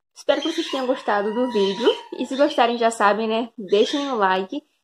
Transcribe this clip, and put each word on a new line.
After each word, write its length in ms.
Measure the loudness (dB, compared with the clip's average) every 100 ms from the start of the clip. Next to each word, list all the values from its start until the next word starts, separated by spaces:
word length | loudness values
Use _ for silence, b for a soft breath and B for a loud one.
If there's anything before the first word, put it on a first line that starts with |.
| _ -6
espero 260 | -2 -2
que 100 | -2
vocês 200 | -4 -4
tenham 160 | -4 -2
gostado 460 | -2 -2 -2 0
do 180 | -2 0
vídeo. 380 | 2 0 2 0 0 -4 -8
E 80 | -4
se 120 | 0
gostarem, 400 | 2 2 2 2
já 140 | 0
sabem, 360 | 2 2 2 0
né? 220 | -4 -4 -10
Deixem 520 | 0 2 2 0 -4
o 40 | 0
like 480 | 0 0 -4 -10 -12 _